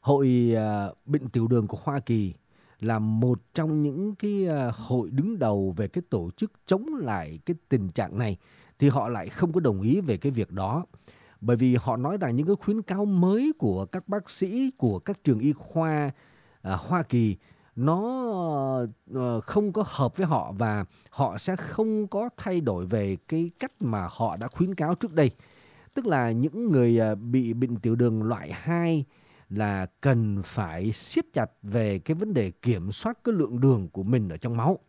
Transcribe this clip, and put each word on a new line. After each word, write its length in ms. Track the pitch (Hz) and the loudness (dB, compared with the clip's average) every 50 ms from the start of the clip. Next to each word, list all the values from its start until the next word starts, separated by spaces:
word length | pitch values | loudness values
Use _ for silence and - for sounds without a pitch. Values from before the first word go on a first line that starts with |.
Hội, 520 | _ 139 143 139 139 131 123 123 120 117 113 | _ 4 4 6 6 4 4 4 4 4 4
à, 320 | 110 107 107 104 104 101 95 - _ _ | 2 2 0 0 -2 -4 -6 -8 _ _
bệnh 240 | - 143 151 131 120 | -4 -2 -2 -2 -2
tiểu 180 | - 120 113 | -2 0 2
đường 200 | 113 123 120 107 | 4 2 2 2
của 100 | 98 - 101 - | 0 -4 -6 -6
Hoa 160 | - 139 139 | -4 -4 -4
Kỳ 340 | - - 117 110 104 92 87 _ _ _ _ _ _ _ _ _ | -2 0 0 0 0 -2 -4 _ _ _ _ _ _ _ _ _
là 200 | - 110 113 110 | -2 -2 0 0
một 420 | 107 110 110 110 120 123 123 - _ _ _ | 0 0 2 2 4 2 2 0 _ _ _
trong 300 | - 156 160 151 151 147 | -2 0 0 2 2 0
những 320 | 147 131 156 196 214 208 | 0 0 -2 -4 -6 -6
cái, 320 | - - 208 202 202 190 | -4 -4 -2 0 0 0
à, 240 | 175 156 143 131 120 113 | 0 0 0 -2 -2 -4
hội 340 | - 113 - 127 127 110 82 | -6 -4 -2 0 0 0 -2
đứng 280 | 127 135 156 208 233 190 | -6 -6 -6 -6 -4 0
đầu 340 | 135 110 104 101 98 95 87 | 0 0 2 2 0 -2 -2
về 100 | 80 104 | -4 -6
cái 140 | 98 - 180 170 _ | -4 -4 -8 -6 _
tổ 200 | - 101 85 87 - | -4 -4 -4 -6 -6
chức 140 | - 220 214 _ _ _ | -6 -8 -8 _ _ _
chống 200 | - 190 196 233 320 311 | -2 -2 -2 0 -6 -6
lại 440 | 262 175 123 - 95 - 76 - 156 - | -6 -4 -4 -4 -4 -6 -8 -12 -12 -6
cái 100 | - 175 165 _ _ | -8 -8 -8 _ _
tình 200 | 139 120 98 92 | 0 0 0 -2
trạng 280 | 80 - 107 - - | -4 -4 -6 -4 -2
này, 200 | 101 120 110 95 - _ _ _ - - _ _ _ | -2 -2 -2 -4 -6 _ _ _ -20 -20 _ _ _
thì 100 | 139 143 | 4 4
họ 200 | 120 143 107 117 | 4 4 0 0
lại 200 | 123 104 87 98 | -2 -4 -6 -8
không 240 | - - 180 170 156 | -4 -2 -2 0 0
có 60 | 185 | 2
đồng 220 | 165 131 104 95 | 2 2 2 2
ý 200 | 98 113 139 202 | 2 2 2 2
về 160 | 190 143 107 | 2 0 -2
cái 140 | - - 139 | 0 -2 -2
việc 200 | 135 117 101 - | -2 -2 -4 -4
đó. 340 | 87 95 95 98 117 165 180 _ - _ _ - - _ _ - _ _ | -4 -4 -4 -2 -2 -4 -4 _ -14 _ _ -20 -20 _ _ -20 _ _
Bởi 160 | - 110 120 | 0 2 2
vì 180 | 113 127 127 123 | 4 4 4 4
họ 220 | 120 - 135 117 | 4 2 0 -2
nói 200 | 120 127 147 196 208 | -2 -2 -2 -2 -2
rằng 140 | 180 131 120 | -2 0 0
những 120 | 123 151 | 0 2
cái 80 | 170 202 | 2 0
khuyến 260 | 196 - - 208 226 | 0 2 -2 -2 -2
cáo 240 | 202 - 190 196 208 | -2 -4 -2 -2 0
mới 460 | 208 196 180 175 185 196 226 262 311 311 | 2 4 4 4 4 4 4 2 0 0
của 280 | _ - 110 92 92 98 | _ 0 0 2 0 -4
các 220 | - - 185 - | -4 -8 -10 -6
bác 220 | - 196 208 185 - | -4 -4 -4 -4 -8
sĩ, 420 | - - - 185 202 247 269 254 - | -4 -4 -4 -2 0 0 0 -2 -2
của 220 | _ - 117 101 90 | _ 0 0 0 0
các 240 | - - 202 - _ | -4 -6 -8 -2 _
trường 160 | 156 127 107 | 2 2 4
y 140 | 117 151 143 | 2 0 0
khoa, 580 | - - - - 165 160 160 156 151 147 139 135 _ _ _ _ _ _ _ _ _ | 0 -6 -6 -2 -2 0 0 0 0 -2 -2 -6 _ _ _ _ _ _ _ _ _
à, 140 | - 92 95 | -6 -4 -4
Hoa 280 | 92 - - 180 180 160 | -4 -2 -2 -2 -2 0
Kỳ, 320 | - - 120 113 107 95 - _ _ _ _ _ _ _ | 2 2 2 4 2 0 -2 _ _ _ _ _ _ _
nó, 500 | 117 123 147 160 180 208 240 254 262 247 233 214 185 175 165 151 143 135 135 131 131 120 113 107 _ _ - - | -2 0 0 2 0 0 -2 -4 -4 -4 -4 -2 -2 -2 -2 -2 -2 -2 0 0 -2 -2 -4 -6 _ _ -10 -6
ờ, 280 | 131 127 123 120 113 | -4 -2 0 -2 -2
không 320 | - - - 208 208 208 170 | -4 0 0 0 0 2 0
có 100 | 214 208 | -2 -4
hợp 300 | - - - 135 120 - | -4 0 0 0 0 0
với 80 | - 190 | -2 0
họ 260 | 156 160 113 80 - 98 | 2 2 0 0 -4 -4
và 280 | 98 117 110 107 104 95 - _ _ _ _ | -2 0 0 0 -2 -4 -6 _ _ _ _
họ 280 | - - 139 113 87 | -2 -2 -2 -2 -2
sẽ 180 | 107 - - 185 | -4 -4 -4 -4
không 520 | 185 - - - - 220 220 220 214 208 | -4 -6 -8 -2 -2 0 0 0 -2 -2
có 220 | 196 - 202 220 240 _ | -2 -2 -4 -4 -4 _
thay 240 | - - 214 185 175 | -8 -6 -2 -2 0
đổi 240 | 156 120 98 87 90 | 0 0 0 -2 -2
về 320 | 92 110 110 101 98 95 90 _ | -2 0 0 0 0 -2 -4 _
cái 240 | _ 160 160 170 170 - _ | _ -2 -2 -2 -2 -4 _
cách 120 | 262 262 _ _ | -12 -12 _ _
mà 280 | - 123 110 104 90 85 | -2 -2 -2 -2 -4 -6
họ 260 | - - 117 107 82 | -4 -4 -4 -4 -4
đã 100 | 90 113 | -6 -8
khuyến 280 | 127 - - 175 185 196 | -10 -2 -2 -2 -2 0
cáo 200 | - 147 156 180 | -2 -2 -2 0
trước 180 | - - 208 156 | -2 -4 -2 2
đây. 180 | 160 151 120 - _ - _ - - - - _ - - - _ | 4 4 4 2 _ -20 _ -20 -20 -20 -20 _ -20 -20 -8 _
Tức 120 | 285 233 | -4 -2
là 260 | 226 160 135 123 117 | 0 2 2 2 2
những 400 | 113 117 131 156 - 208 240 220 | 2 0 0 0 -2 -2 0 2
người, 280 | 165 131 120 120 117 117 | 4 6 6 6 6 6
à, 160 | 110 110 107 | 4 2 0
bị 380 | 101 110 120 120 131 123 113 117 | -2 -2 0 0 2 2 0 0
bệnh 220 | 117 127 123 120 | -2 -2 -2 -2
tiểu 200 | 107 - 120 113 | -2 0 0 2
đường 280 | 120 123 120 110 110 107 | 4 4 2 2 2 0
loại 280 | 110 117 98 - 76 - | -2 -2 -4 -6 -10 -12
hai 520 | - - 151 170 170 170 170 165 151 135 _ _ _ _ _ _ _ _ _ | -8 -4 -2 -2 0 0 0 0 0 -2 _ _ _ _ _ _ _ _ _
là 360 | 98 104 107 104 101 95 92 90 _ _ | -4 -2 0 0 0 -2 -4 -6 _ _
cần 400 | - 143 131 117 113 107 101 98 92 | 2 2 4 4 2 2 0 -2 -4
phải 480 | - - - 101 82 80 85 95 110 | -4 -4 -4 -4 -4 -4 -4 -4 -4
siết 340 | 110 - - - - 320 339 _ _ | -4 -6 -10 -4 -2 -2 -2 _ _
chặt 180 | 143 113 - _ _ - | -2 -2 -2 _ _ -12
về 360 | 104 101 120 110 104 98 92 | -2 0 0 2 2 0 -2
cái 160 | - - 160 | -2 -4 -2
vấn 180 | 165 208 214 196 | -2 -2 0 0
đề 180 | 131 107 92 87 _ | 0 0 0 -4 _
kiểm 300 | - 123 117 95 82 98 | 0 0 0 0 0 -6
soát 280 | 101 - - 226 240 _ _ | -8 -4 -6 -6 -6 _ _
cái 120 | 240 226 | -2 0
lượng 240 | 185 151 107 120 120 | 2 0 0 0 4
đường 300 | 131 135 127 107 95 80 | 4 6 6 4 2 -4
của 140 | _ 95 95 | _ -6 0
mình 260 | 101 127 123 107 90 | 2 2 2 2 0
ở 80 | 80 | -6
trong 200 | 78 - 120 117 | -6 -6 -4 -2
máu. 220 | 117 113 156 190 - _ | 0 2 0 0 0 _